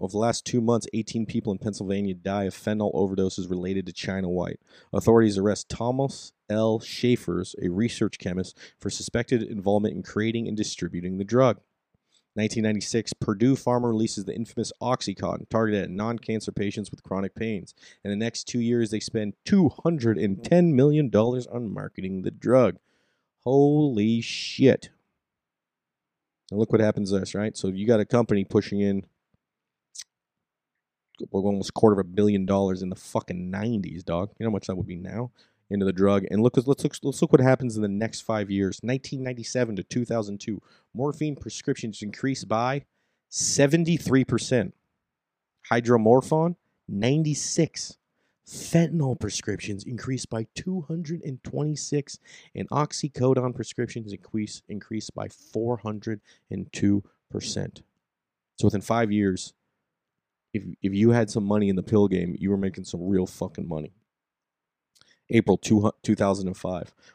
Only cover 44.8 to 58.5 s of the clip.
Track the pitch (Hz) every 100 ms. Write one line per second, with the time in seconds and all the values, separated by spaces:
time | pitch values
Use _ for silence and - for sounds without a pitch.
44.8 | _ _ _ _ _ _ _ _ - 120
45.8 | 117 120 110 127 - 156 170 175 _ _
46.8 | - 101 117 151 156 139 - - 156 -
47.8 | - - _ _ _ _ - - - 165
48.8 | 160 165 135 117 101 - - 101 104 98
49.8 | - 113 127 127 - 113 110 - 185 185
50.8 | 151 165 151 170 151 131 - 135 147 147
51.8 | - 147 - - _ - - - - 139
52.8 | 151 - 147 - 127 127 123 123 113 -
53.8 | 117 117 107 95 - 107 104 - - 101
54.8 | - 110 - - 104 - _ 113 117 120
55.8 | 107 107 117 107 _ _ - 98 95 -
56.8 | 101 101 - _ _ 101 - 98 98 -
57.8 | _ _ _ _ _ _ _